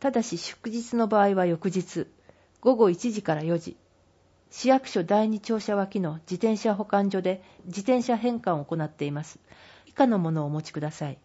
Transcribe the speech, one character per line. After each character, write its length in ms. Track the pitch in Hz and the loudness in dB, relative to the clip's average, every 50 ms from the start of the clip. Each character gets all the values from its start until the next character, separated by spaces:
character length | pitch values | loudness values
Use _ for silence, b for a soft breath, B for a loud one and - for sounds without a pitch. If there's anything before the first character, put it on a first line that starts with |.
た 100 | - 277 | -2 0
だ 120 | 240 240 | 0 0
し 160 | 226 - 170 170 | -2 -2 -6 -8
祝 320 | - - - - - 226 | -8 -12 -14 -12 -10 -8
日 260 | 214 233 233 - - | -8 -8 -6 -4 0
の 120 | 233 226 208 | 0 2 2
場 140 | 220 214 | 4 4
合 120 | 202 202 196 | 4 4 4
は 120 | 190 180 | 4 2
翌 200 | 175 170 160 - | 2 0 0 -2
日、 400 | 190 170 190 175 - - 175 - - _ b b b b b b b b b | -2 -2 -2 -4 -4 -6 -8 -8 -8 _ b b b b b b b b b
午 160 | - 254 262 | 2 4 6
後 140 | 220 233 190 | 6 6 4
一 220 | 175 175 - 240 | 4 2 -2 -4
時 100 | 214 214 | -4 -2
か 120 | 202 - 156 | -2 -2 -2
ら 80 | 151 | -2
四 160 | 156 165 170 165 | -2 -2 -2 -2
時、 180 | - - - - _ _ _ _ _ _ _ _ _ _ _ _ _ _ | -4 -8 -14 -16 _ _ _ _ _ _ _ _ _ _ _ _ _ _
市 180 | - - - 247 | -12 0 4 4
役 200 | 262 262 262 - | 4 4 2 0
所 160 | - 214 170 | -2 -2 0
第 240 | 160 202 208 220 220 | 2 2 2 2 2
二 120 | 220 208 | 0 -2
庁 200 | - - 226 214 | -4 -4 -4 -2
舎 160 | 202 - 208 | -2 -2 0
脇 240 | 202 190 196 - 202 | 0 0 -2 -2 -4
の 140 | 185 156 156 160 - - | -4 -4 -4 -8 -8 -8
自 40 | 180 | -4
転 200 | 175 - 220 220 | -2 0 0 0
車 180 | 202 - 226 202 | 0 0 0 0
保 100 | 190 208 | -2 -2
管 260 | - - 202 202 196 | 0 2 2 2 2
所 120 | 196 190 | 0 0
で 200 | 185 185 190 190 B B B B B | 0 -2 -2 -4 B B B B B
自 140 | 180 170 202 | -12 -10 -4
転 220 | 196 - 254 254 | 0 2 2 2
車 140 | 233 262 240 | 2 0 -2
返 240 | 214 220 247 240 233 | 0 0 -2 -2 -2
還 200 | - 190 175 147 | -2 -2 -2 -2
を 40 | 143 | -2
行 120 | - 165 | -4 -4
っ 120 | 160 151 151 | -4 -4 -6
て 160 | - - 147 | -6 -6 -6
い 80 | 147 | -4
ま 120 | 143 147 156 | -4 -6 -8
す。 140 | - - - _ B B B B B B B B | -10 -16 -20 _ B B B B B B B B
以 60 | B | B
下 140 | _ - 277 | _ 2 4
の 120 | 247 220 190 | 4 4 2
も 120 | 170 160 | 2 0
の 120 | 160 160 | 0 -2
を 40 | 147 | -2
お 40 | 147 | -2
持 120 | 151 156 | -4 -6
ち 100 | - - | -6 -8
く 80 | - 151 | -8 -6
だ 100 | 147 151 | -6 -6
さ 200 | 156 - 160 143 | -6 -8 -8 -8
い。 80 | 135 - | -8 -12